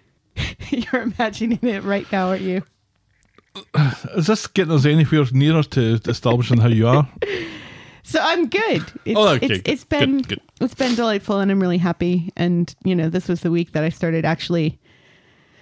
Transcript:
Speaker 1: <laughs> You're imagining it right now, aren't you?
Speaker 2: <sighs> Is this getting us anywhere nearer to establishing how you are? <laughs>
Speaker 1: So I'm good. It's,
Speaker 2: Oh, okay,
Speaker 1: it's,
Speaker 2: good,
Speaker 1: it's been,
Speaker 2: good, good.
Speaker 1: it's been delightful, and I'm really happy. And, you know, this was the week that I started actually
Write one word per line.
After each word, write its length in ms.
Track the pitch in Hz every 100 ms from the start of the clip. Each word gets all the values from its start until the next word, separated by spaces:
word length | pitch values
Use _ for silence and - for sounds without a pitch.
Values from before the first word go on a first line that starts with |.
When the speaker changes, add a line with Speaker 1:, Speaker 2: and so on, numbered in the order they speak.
| _ _ _ -
Speaker 1:
<laughs> 340 | - - -
You're 320 | 247 226 247
imagining 580 | 226 - 226 208 226 233
it 220 | 247 196
right 260 | 190 202 185
now, 160 | 196 185
aren't 140 | 190
you? 200 | 190 185 - _ _ _ _ _ _ _ _
Speaker 2:
<sighs> 200 | - - - 143 - - 208
Is 100 | 160
this 200 | 214 -
getting 260 | - 165
us 100 | 160
anywhere 400 | 143 156 147 156 131
nearer 300 | 127 147 160
to 380 | 143 139 113 113 -
establishing 520 | 120 123 120 120 120
how 80 | 117
you 180 | 110 113
are? 200 | 135 143 -
<laughs> 60 | 403 370 330 311 - - - -
Speaker 1:
So 160 | - 311
I'm 260 | 302 339 294
good. 340 | 392 440 202 - -
It's, 140 | - 208
Speaker 2:
Oh, 100 | 208
okay, 120 | 135 269
Speaker 1:
it's, 80 | 92
Speaker 2:
good, 60 | -
Speaker 1:
it's 160 | 269
been, 320 | - 294 262 269
Speaker 2:
good, 100 | 254
good. 120 | - _ -
Speaker 1:
it's 140 | 254
been 200 | - 262
delightful, 440 | 233 233 202 - 202
and 120 | 196
I'm 100 | 196
really 180 | 185 175
happy. 540 | 175 170 175 180 170 -
And, 380 | 175 170 170 -
you 100 | 190 175
know, 120 | 160
this 200 | 175 -
was 120 | 170
the 80 | 175
week 220 | 170 170
that 120 | 151
I 40 | 156
started 340 | - 170 160
actually 540 | 156 160 - 175 156 - _ _ _ _ _ _ _ _